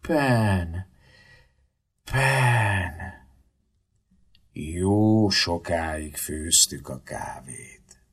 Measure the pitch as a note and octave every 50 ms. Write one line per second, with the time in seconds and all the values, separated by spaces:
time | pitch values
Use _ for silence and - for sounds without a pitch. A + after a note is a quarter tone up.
0 | - - E3 D3+ C#3 C3+ B2 A2+ A2 G#2 G2 F#2+ F2 E2 E2 F2+ F#2+ _ _ _
1 | _ _ _ - - - - - _ _ _ _ _ _ _ _ _ _ _ _
2 | _ - - B2+ C3+ C3+ C3+ C3+ C3 B2 A#2+ A#2+ A2 G2+ G2+ F#2+ F#2 E2+ D#2 E2
3 | - - - - - _ _ _ _ _ _ _ _ _ _ _ _ _ _ _
4 | _ _ _ _ _ _ _ _ _ _ _ - D2 D2+ E2 F2 F2+ G2 G2+ G#2
5 | G#2+ A2 A2 A2 G#2+ G2+ G2 - - - F2 E2+ - - F2 E2 D#2+ D#2+ D#2 D2+
6 | D#2 D2+ D2 - - - D#2+ D#2 D2+ E2 D#2+ - - - - C#2 C2 - B1 B1+
7 | _ - B1 - - - - - - C2 B1 - - - - - _ _ - _
8 | _ _